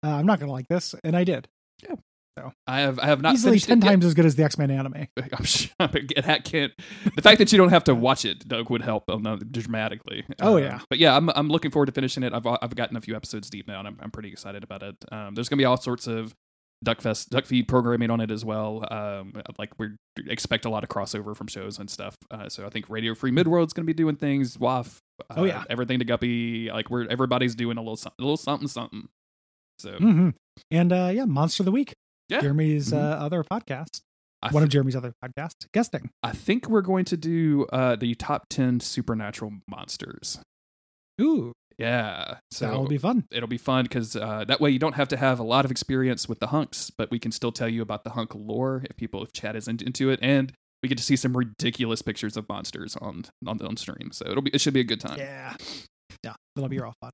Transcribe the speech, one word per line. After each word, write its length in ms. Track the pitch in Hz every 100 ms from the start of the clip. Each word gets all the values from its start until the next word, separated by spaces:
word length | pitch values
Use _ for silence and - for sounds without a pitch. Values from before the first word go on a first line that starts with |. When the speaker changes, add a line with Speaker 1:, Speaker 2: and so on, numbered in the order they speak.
Speaker 1:
Uh, 60 | 151
I'm 160 | 147 170
not 140 | 196
gonna 120 | 143
like 160 | 131 131
this," 260 | 175 - -
and 120 | 160 175
I 80 |
did. 240 | 180 139 - _ _ _ 403
Speaker 2:
Yeah. 80 | 330 _ _ _ -
Speaker 1:
So 140 | 131 - -
Speaker 2:
I 140 | 131
have, 180 | 143 127
I 60 | 131
have 160 | 143
not 120 | 151
Speaker 1:
easily 180 | 262 240
Speaker 2:
finished 160 | 220 -
Speaker 1:
ten 100 | 240
Speaker 2:
it 60 | 202
yet. 40 |
Speaker 1:
times 140 | 196 175
as 80 |
good 120 | 160 165
as 100 | 139
the 80 |
X-Men 260 | 151 - 139
anime. 380 | 135 135 147 147
Speaker 2:
<laughs> 60 | - 127
I'm 120 | - -
sure. 240 | - - _
That 640 | 151 147 131 147 135 156
can't. 300 | - 165 143 - - - - -
The 60 |
fact 160 | 208 214
that 140 | 208
you 40 | 214
don't 120 | 180
have 160 | 170 156
to 100 | 123
watch 300 | 123 131 110
it, 200 | 80 104
Doug, 240 | 117 113
would 120 | 117
help, 280 | 117 107 -
um, 140 | 107 110 107 110
dramatically. 760 | 117 113 113 107 107 - 101 - -
Speaker 1:
Oh, 160 | 202 190
Speaker 2:
Um, 60 |
Speaker 1:
yeah. 160 | 139 123 -
Speaker 2:
but 100 | 135
yeah, 160 | 160 135
I'm, 140 | 160
I'm 180 | 135 147
looking 240 | 160 151
forward 140 | 151 139
to 80 |
finishing 300 | 127 131 -
it. 100 | 127
I've, 120 | 120 117
I've 300 | 120 120 117
gotten 220 | 117 113
a 40 |
few 140 | 107 107
episodes 340 | - 107 101
deep 200 | 104 95
now, 100 | 98
and 80 | 101
I'm, 100 | 110
I'm 100 | 110
pretty 160 | 113 104
excited 320 | 95 98 101 98
about 180 | 98
it. 140 | 101 95 -
Um, 200 | 107 101
there's 140 | 104 120
gonna 120 | 139
be 40 |
all 140 | 131 123
sorts 300 | - 123 -
of 260 | 113 113 - _ _ _ _ 113
Duckfest, 440 | 117 117 107 -
Duck 160 | 123 -
Feed 240 | 127 113
programming 400 | 127 120 120 117
on 80 | 117
it 100 | 110
as 120 | 107
well. 420 | 113 107 107 110 107
Um, 500 | 107 104 101 95 104 - -
like, 120 | 107 -
we 120 | 107 104 _ - -
expect 380 | 110 - 113 120
a 40 |
lot 140 | 110
of 60 | -
crossover 480 | - 98 104 104 107
from 100 | 104
shows 320 | 104 98 101
and 100 | 101
stuff. 280 | - 101 - _
Uh, 200 | 110 101
so 160 | - 101
I 40 |
think 200 | 110 104
Radio 260 | 110 113 113
Free 160 | 135
Midworld's 400 | 127 170 170 165
gonna 140 | 175 165
be 80 |
doing 240 | 160 160 147
things. 400 | 147 139 127 -
waf, 400 | 120 127 120 - _ _ -
uh, 60 | -
Speaker 1:
Oh, 60 | 185
yeah. 180 | 139 127
Speaker 2:
Everything 300 | 120 123 127
to 60 | 120
Guppy. 640 | 120 120 120 117 113 113
Like, 200 | 104 110
we're, 180 | 123 117
everybody's 480 | 123 131 123 127 113
doing 220 | 117 117
a 40 |
little 140 | 113 110
some-, 160 | - -
a 20 |
little 140 | 127 151
something, 320 | - 143 143
something. 400 | 120 117 104 - _ _ _ _ _ _ _
So 120 | 98
Speaker 1:
Mm-hmm. 360 | 98 214 165 180 - _ _ _
And, 220 | 160 175
uh, 200 | 180 180
yeah, 100 | 202
Monster 380 | 262 143 165 -
of 20 | 190
the 60 |
Week. 220 | 226 285 - _ _ _
Speaker 2:
Yeah. 140 | 233
Speaker 1:
Jeremy's, 460 | 143 147 156 151 143
Speaker 2:
Mm-hmm. 60 | 147 147 151
Speaker 1:
uh, 20 |
other 200 | 147 175
podcast. 560 | 151 214 - 135 160 - _ _ _ _
Speaker 2:
I 80 | -
Speaker 1:
One 140 | 147
of 60 | 156
Speaker 2:
th- 40 |
Speaker 1:
Jeremy's 220 | 143 135 127
other 180 | 123 -
podcasts. 440 | 127 127 165 - - 208
Guesting. 340 | 233 - - _
Speaker 2:
I 80 | 113
think 360 | - - 226 -
we're 140 | 220
going 240 | 185 190 180
to 120 | 170
do, 500 | 156 165 160 143 131
uh, 240 | 131 127 117
the 180 | 120 117
top 300 | - 147 _
ten 300 | - 127 123
supernatural 720 | - - 120 113 104 - 107 104 -
monsters. 720 | - 95 - - - - - - _ _ _ _ _ _ -
Speaker 1:
Ooh. 320 | 277 302 120 - _ -
Speaker 2:
Yeah. 600 | 113 123 107 90 - - _
So 140 | - -
Speaker 1:
That'll 220 | 120 139
be 100 | 143
fun. 280 | 160 254 -
Speaker 2:
it'll 160 | 120 117
be 100 | 120
fun 260 | - 131 123
'cause, 300 | 123 110 113
uh, 280 | 110 107 104
that 120 | 135
way 120 | 147
you 80 | 131
don't 160 | 156 139
have 140 | 135
to 80 | 131
have 200 | 135 123
a 40 |
lot 220 | 113 127 139
of 60 |
experience 560 | 127 - 131 131 120 -
with 120 | 113
the 80 | 104
hunks, 420 | 147 147 - -
but 220 | - 107
we 80 | 120
can 120 | 113
still 200 | 110 120
tell 180 | - 117
you 140 | 113
about 200 | 107 104
the 60 | -
hunk 220 | 117 113
lore 480 | 104 104 110 131 131 135
if 80 | -
people, 240 | 113 98
if 100 | 101
chat 240 | - 110 110
is 120 | 107
in-, 140 | 117 120
into 240 | 127 131
it, 80 | 135
and 280 | 127 139 135 - _ _
we 80 | 127
get 80 | 131
to 60 |
see 120 | - 131
some 220 | 127 127
ridiculous 640 | 120 104 120 113 117 113
pictures 340 | - 104 107 107
of 120 | 107
monsters 460 | 101 - - 82 -
on, 280 | - 87 - _ -
on, 160 | 107
on 160 | - -
stream. 320 | - - -
So 120 | - -
it'll 140 | 104
be, 80 | 139
it 120 | 139
should 120 | -
be 60 | 135
a 60 | 120
good 140 | 110
time. 180 | - 139
Speaker 1:
Yeah. 340 | 135 135 131 - - - - _ _ -
Yeah. 100 | 117 110 _ -
That'll 140 | 135
be 100 | 135
real 160 | 120 123
fun. 100 | 120